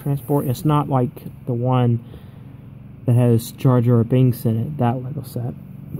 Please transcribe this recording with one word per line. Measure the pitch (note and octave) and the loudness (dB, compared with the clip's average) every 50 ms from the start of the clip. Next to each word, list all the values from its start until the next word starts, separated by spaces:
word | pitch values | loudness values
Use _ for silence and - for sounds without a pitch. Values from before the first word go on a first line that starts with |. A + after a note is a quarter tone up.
transport. | - C#3+ C#3 C#3 - - D3 C#3+ - | -4 -4 -4 -4 -2 -2 -2 0 0
It's | C#3+ A#2 - - | -2 -4 -2 0
not | D3+ D3 D3 C#3+ C#3 | 2 2 2 0 0
like | C#3 B2+ B2+ - - - - - - - - | 0 0 0 -2 -4 -10 -14 -16 -16 -12 -8
the | - A#2+ | -6 -4
one | A#2 A#2+ B2+ B2+ B2 B2 A#2+ A#2 A#2 - - - - - - - - - - - - - - - - - - - - - | -2 0 0 2 2 2 2 0 0 -4 -8 -18 -18 -20 -20 -20 -20 -20 -20 -20 -20 -20 -20 -20 -20 -20 -20 -20 -6 0
that | A#2+ A#2+ | 2 4
has | B2 B2 A#2+ A#2 A2+ - - | 4 6 6 4 2 2 -2
Jar | - - - C3+ B2 B2 | -4 0 2 4 4 4
Jar | A#2 B2 A#2+ A2+ A2 | 4 4 4 4 4
Binks | A#2 C3 B2+ C3 B2+ A#2+ - - | 4 4 4 4 4 2 0 -2
in | A#2 A2 | -2 -2
it, | A2+ A#2 D3+ D3+ C#3+ | -2 -4 -4 -4 -2
that | A#2+ A#2 B2 C3 B2+ | 0 0 -2 -2 -6
Lego | B2+ D#3 C#3+ | -8 -8 -10
set, | A#2 - - B2 A#2+ A#2+ - - - - - - - - - | -10 -8 -8 -8 -8 -8 -8 -10 -14 -18 -18 -18 -14 -12 -12